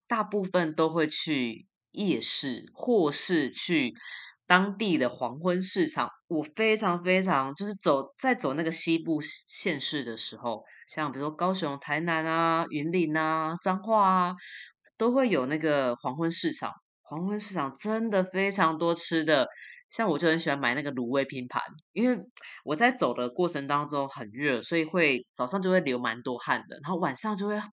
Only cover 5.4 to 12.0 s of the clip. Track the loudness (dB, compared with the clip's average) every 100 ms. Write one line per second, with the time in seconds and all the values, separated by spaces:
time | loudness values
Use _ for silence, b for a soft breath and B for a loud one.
5.4 | -2 0 2 2 0 0 -4 -8 -6 -4
6.4 | -4 0 2 2 0 0 2 2 4 2
7.4 | 0 -4 -8 -2 2 2 0 -4 -2 0
8.4 | 0 -2 -2 0 2 0 0 -4 -4 -6
9.4 | -6 -4 -4 0 2 2 -2 -4 -4 -4
10.4 | -6 -6 b b -14 -6 -6 -6 -8 -2
11.4 | -2 0 -2 -6 -6 -4